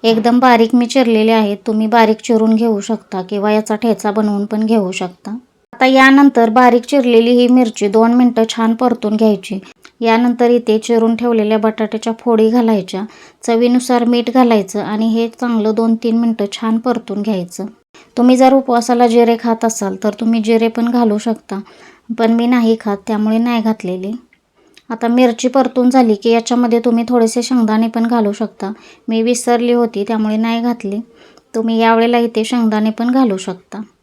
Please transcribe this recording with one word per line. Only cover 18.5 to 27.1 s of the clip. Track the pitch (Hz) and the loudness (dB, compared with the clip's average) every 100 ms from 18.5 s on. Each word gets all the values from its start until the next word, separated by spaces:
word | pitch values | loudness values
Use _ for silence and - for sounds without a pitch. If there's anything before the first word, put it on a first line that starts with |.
उपवासाला | 269 262 240 233 240 240 | 4 2 -2 0 2 2
जिरे | 233 233 233 | 4 2 0
खात | 233 226 226 | -2 -2 -2
असाल | 226 196 190 | -4 -8 -4
तर | 214 202 | -6 -4
तुम्ही | 226 226 | -2 -2
जिरे | 214 226 226 | 0 0 0
पण | 226 240 | -2 -2
घालू | 240 233 208 | 0 0 0
शकता, | 226 220 _ 196 - - - _ _ 226 | -4 -6 _ -12 -12 -20 -20 _ _ -2
पण | 233 | 0
मी | 233 240 | 0 0
नाही | 247 226 226 | 0 2 0
खात | 220 202 - | -2 -8 -4
त्यामुळे | 214 214 220 | -4 0 0
नाही | 240 233 | 0 -2
घातलेले. | 220 220 180 185 190 240 _ _ _ _ _ _ _ | -2 -4 -6 -8 -8 -12 _ _ _ _ _ _ _
आता | 226 233 | -6 -2
मिरची | 240 254 233 247 | 2 2 2 -2
परतून | 269 254 254 247 | 0 0 2 4
झाली | 262 233 208 | 4 2 2
की | 233 | 0
याच्यामध्ये | 233 233 240 247 233 | 0 0 -2 0 0
तुम्ही | 233 233 | 0 -2
थोडेसे | 233 | 0